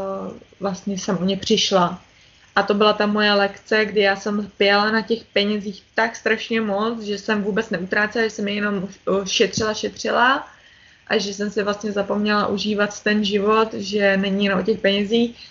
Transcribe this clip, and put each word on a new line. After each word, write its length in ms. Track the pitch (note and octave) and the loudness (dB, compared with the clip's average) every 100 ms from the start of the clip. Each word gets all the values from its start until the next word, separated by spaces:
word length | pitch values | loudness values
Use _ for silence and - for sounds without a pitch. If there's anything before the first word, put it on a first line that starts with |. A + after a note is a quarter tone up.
| G3 G3 F#3+ - - - | -6 -6 -8 -12 -18 -8
vlastně 380 | G3 F#3 G3+ F#3+ | -6 -6 -6 -6
jsem 200 | - F3+ | -2 -2
o 60 | |
ně 140 | F#3 F#3+ | 0 -2
přišla. 640 | - G#3 - F#3+ F3 F3+ - _ _ _ _ - | 2 2 4 4 2 -2 -14 _ _ _ _ -2
A 80 | |
to 100 | G3 | 2
byla 200 | G3+ G#3+ | 4 4
ta 120 | G#3 G#3 | 4 0
moje 280 | G#3 G#3 | 2 4
lekce, 520 | G3+ G3 G3 - G#3+ G#3 | 4 2 -2 -2 0 2
kdy 160 | G3+ | 2
já 140 | G3 G3 | 2 2
jsem 360 | G#3+ G#3 G3 - | -2 -4 -4 2
pěla 340 | G3+ G3+ G#3+ | 4 4 2
na 100 | A3 | 0
těch 220 | G#3 A3+ - | 0 -4 -2
penězích 500 | G3+ G3+ G#3+ G3+ F#3 _ - | 0 0 -2 -4 -10 _ -2
tak 200 | A#3 - | -2 -2
strašně 460 | A3+ A3 - A3+ | -2 -2 -2 -2
moc, 400 | A3 G3 A3 A#3 | 0 0 -2 -4
že 160 | G#3 G3+ | -6 -6
jsem 260 | G#3+ G#3 | -2 -2
vůbec 260 | G3+ G3 A3+ | 0 -2 -2
neutrácela, 540 | F3+ F#3 G#3+ G#3 A#3 | -4 -2 -2 0 0
že 60 | A3 | -2
jsem 180 | A3 G3+ | -2 -4
je 60 | |
jenom 300 | G#3 G#3 G3 | -2 -2 -4
u-, 420 | G3 - - G3 F#3+ | -6 -8 -2 -2 0
šetřila, 480 | - F#3+ - A3 | 0 0 0 -4
šetřila 760 | G#3+ G#3 - G#3+ G#3+ B3 D4 - - - - - _ - | -4 -6 -6 -2 2 2 2 -4 -20 -20 -20 -20 _ -4
a 100 | A3 | -2
že 160 | G3 | -2
jsem 180 | F#3+ G#3 | -4 -4
si 120 | G#3 | -2
vlastně 280 | G3+ G3+ G#3+ | -2 -2 -4
zapomněla 560 | G3+ G3 G3+ G#3 G#3 - | -2 -2 0 0 0 0
užívat 560 | G3+ G3+ G#3 G#3 - | -2 -2 0 -2 -2
ten 220 | G#3+ G#3+ G3+ | 0 2 2
život, 480 | G3+ G3+ A3 A3+ | 2 2 2 2
že 440 | A3+ G3 G#3 G3 G3 | -2 -4 0 2 2
není 280 | G3 G3 G3+ | 0 0 2
jenom 140 | F#3 | 0
o 40 | |
těch 160 | F#3 A3 | 0 0
penězích, 560 | G3 G3+ G3+ A#3 A#3 - - | 2 2 2 2 0 -4 -16